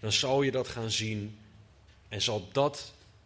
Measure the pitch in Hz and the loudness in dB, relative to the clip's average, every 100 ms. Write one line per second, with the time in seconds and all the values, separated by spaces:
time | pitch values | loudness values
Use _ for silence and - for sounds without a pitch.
0 | 110 - 135 139 139 131 - 120 113 107 | 0 2 4 4 4 2 -2 -4 -2 -2
1 | 110 107 104 107 - - - - - - | -2 -4 -6 -10 -20 -20 -20 -20 -20 -20
2 | - 104 120 107 90 135 143 - - - | -12 -4 -2 -2 0 2 2 0 -12 -18
3 | - - | -20 -20